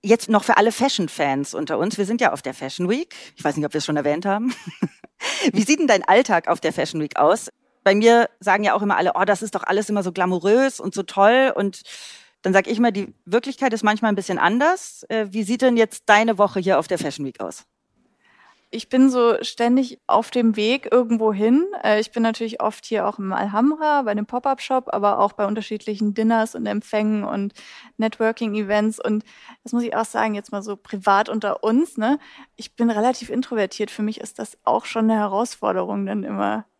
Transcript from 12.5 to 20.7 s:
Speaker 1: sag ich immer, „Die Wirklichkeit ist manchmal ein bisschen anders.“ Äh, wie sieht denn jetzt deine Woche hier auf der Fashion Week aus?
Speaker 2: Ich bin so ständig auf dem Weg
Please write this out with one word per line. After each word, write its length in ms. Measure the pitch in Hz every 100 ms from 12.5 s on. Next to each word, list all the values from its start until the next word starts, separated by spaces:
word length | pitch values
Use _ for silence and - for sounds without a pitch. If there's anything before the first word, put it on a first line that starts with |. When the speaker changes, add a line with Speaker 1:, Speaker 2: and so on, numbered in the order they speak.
Speaker 1:
sag 140 | 190 -
ich 100 | 220
immer, 140 | 240
„Die 220 | 196 196 - -
Wirklichkeit 480 | 214 269 269 269
ist 100 | 220
manchmal 280 | 208 214 226
ein 40 | 202
bisschen 220 | 190 185
anders.“ 680 | 170 226 302 370 - - -
Äh, 180 | 220 208
wie 120 | 202
sieht 180 | 196 240
denn 140 | 254 233
jetzt 260 | 220 - -
deine 300 | 208 226 196
Woche 220 | 202 202
hier 180 | 180 156
auf 100 | 160
der 120 | 175
Fashion 260 | 151 139 139
Week 140 | -
aus? 260 | 92 - _ _ _ _ _ _ _ _ _ _ _
Speaker 2:
Ich 180 | 226 -
bin 200 | 262 262
so 260 | 254 233 226
ständig 580 | - - 233 254 247 - -
auf 260 | - 226
dem 260 | 254 226 214
Weg 320 | 214